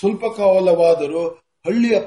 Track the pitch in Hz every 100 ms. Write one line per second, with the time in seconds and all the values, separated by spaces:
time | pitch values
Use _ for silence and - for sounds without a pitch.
0 | 196 202 220 214 196 190 185 170 170 165
1 | 143 165 165 - _ _ 170 233 233 220